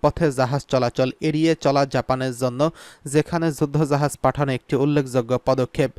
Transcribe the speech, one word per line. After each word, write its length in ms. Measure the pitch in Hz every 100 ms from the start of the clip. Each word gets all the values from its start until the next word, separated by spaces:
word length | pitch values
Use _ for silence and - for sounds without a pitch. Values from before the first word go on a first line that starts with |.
পথে 300 | 147 - 160
জাহাজ 300 | 127 123 139 -
চলাচল 440 | 131 123 - 131 -
এড়িয়ে 340 | 156 151 160 156
চলা 300 | 147 143 135
জাপানের 520 | 131 - 131 131 117
জন্য 340 | 127 123 156 - - - 143
যেখানে 460 | 147 - 170 165
যুদ্ধ 340 | 131 147 147 143
জাহাজ 320 | 139 147 -
পাঠানো 300 | 131 139 139
একটি 240 | 127 - 131
উল্লেখযোগ্য 640 | 143 147 135 127 117 123 -
পদক্ষেপ। 460 | 131 123 - 143